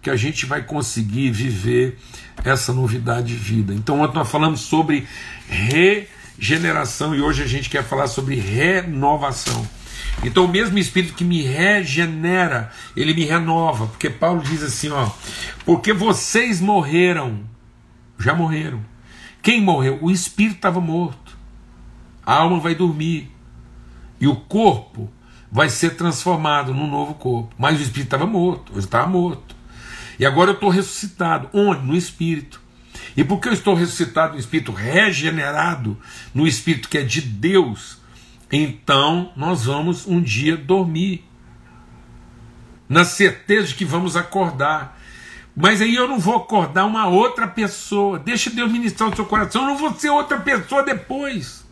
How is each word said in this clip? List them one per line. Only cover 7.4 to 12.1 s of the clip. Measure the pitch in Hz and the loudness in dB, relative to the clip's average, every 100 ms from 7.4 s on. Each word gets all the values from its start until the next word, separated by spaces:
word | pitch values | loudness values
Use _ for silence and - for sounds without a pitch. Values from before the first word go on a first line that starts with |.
a | 139 | -2
gente | 135 131 | -4 -2
quer | 147 | -4
falar | - 135 139 | -2 -2 -2
sobre | - 131 135 | -2 -4 -4
renovação. | 98 110 160 185 175 139 143 151 139 127 - 117 107 - - - - - | -2 0 2 2 -2 -2 0 0 -2 -4 -6 -6 -6 -12 -16 -10 -6 -4
Então, | 123 117 | 0 2
o | 180 | 2
mesmo | 185 226 202 | 2 0 0
Espírito | 180 185 175 | 0 0 -2
que | - | -2
me | 175 170 | 0 0
regenera, | 135 143 185 208 170 139 170 | 0 0 2 2 0 -2 -2